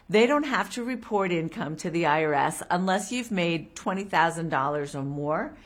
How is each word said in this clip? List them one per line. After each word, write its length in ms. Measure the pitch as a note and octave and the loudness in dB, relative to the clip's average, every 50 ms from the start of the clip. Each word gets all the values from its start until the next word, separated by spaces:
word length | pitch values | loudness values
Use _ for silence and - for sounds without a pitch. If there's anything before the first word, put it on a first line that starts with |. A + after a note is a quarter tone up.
| - - | -4 2
They 180 | F3 G#3+ A#3 | 4 6 6
don't 180 | B3 D4 D4 D4+ | 6 4 2 0
have 260 | C#4 A#3 F#3 G3+ G3 | 0 0 -2 -2 -2
to 140 | - B3 A#3 | -4 -6 -4
report 480 | B3+ B3+ A3+ - - A3 G3 F#3+ F3 | -4 -6 -6 -4 -2 0 0 2 2
income 440 | F3 E3 D#3+ D#3+ - - D3+ D3 D#3 | 0 0 -2 -2 -4 -6 -6 -6 -6
to 140 | - - F3 | -6 -6 -2
the 160 | D#3 E3+ E3+ | 0 2 2
I 180 | D3 D3 D#3+ D#3+ | 4 4 4 4
R 80 | D3+ | 2
S 300 | D3 C#3 C3+ D#3 E3 - - - | 4 2 2 2 0 -4 -2 -2
unless 420 | F3+ F3+ F#3 F#3+ F#3 G#3+ G#3+ - | 0 0 2 2 0 0 0 -2
you've 180 | B3 B3+ A#3+ A#3 | -4 -6 -4 -2
made 440 | G#3 F3+ E3+ E3+ E3 D#3+ - - - | -2 0 0 0 0 -2 -4 -8 -12
twenty 300 | - - G#3+ F#3 F#3+ G3+ | -8 -4 -4 -4 -4 -4
thousand 440 | G3 F#3 E3 E3 E3+ D#3 E3 E3 D#3 | 0 2 2 2 2 2 -2 -4 -2
dollars 460 | D#3 C3+ C3+ C#3+ D3 D3+ C#3+ C#3+ - | 0 0 0 0 0 -2 -4 -4 -6
or 80 | C#3 | -6
more. 520 | C#3 C#3 C#3+ C#3+ D3 D3 D#3 F#3 B3+ D4 - - - | -4 -4 -4 -4 -2 -2 -2 -2 -2 -6 -10 -16 -20